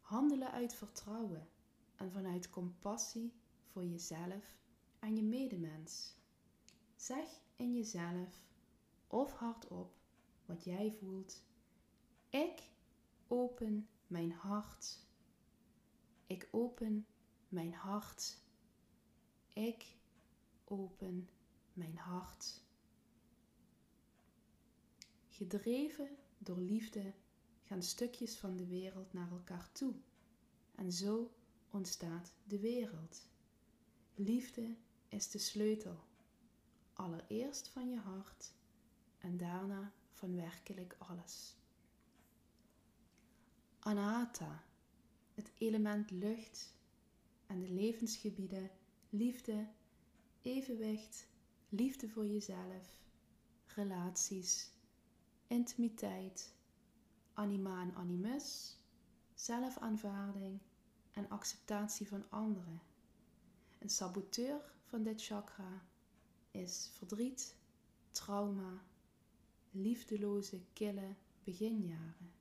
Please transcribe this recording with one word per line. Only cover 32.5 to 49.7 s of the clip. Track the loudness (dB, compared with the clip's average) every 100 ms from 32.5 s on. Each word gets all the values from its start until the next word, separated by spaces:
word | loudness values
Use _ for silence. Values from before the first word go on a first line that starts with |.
| 2
wereld. | 4 2 0 -4 -8 -12 -18 -20 -20 -20 -20 -20 -20 -20 -16
Liefde | 0 4 4 2 -4 -4 -6 -12 -20 -10
is | -4 -2
de | 0
sleutel. | 0 4 4 4 0 -10 -14 -20 -20 -20 -20 -20 -20 -20 -18
Allereerst | -6 -4 -4 -2 0 0 -4 -8
van | -4 -2
je | -2
hart | -4 -8 -10 -14 -16 -16 -20 -20 -20 -20 -20 _
en | -4 0
daarna | 0 0 -2 -2 -6 -10 -20
van | -8 -2 0
werkelijk | -2 -8 -10 -8 -8 -10
alles. | -10 -10 -8 -10 -12 -14 -20 -20 -20 -20 -20 -20 -20 -20 -20 -20 -20 -20 -20 -20 -20 -20 -20 -20 -20 -20 -20 -4
Anahata, | 2 4 6 4 2 -2 -6 -6 -14 -20 -20 -20 -20 -20 -14
het | -10 -10 0
element | 4 6 6 4 2
lucht | 0 0 0 -4 -10 -10 -14 -20 -20 -20 -20 -20 -20 -6
en | -4
de | 0
levensgebieden | 4 4 4 0 2 0 0 -2 -2 -4 -10 -20 -20 -2
liefde, | 4 4 4 -2 -2 -2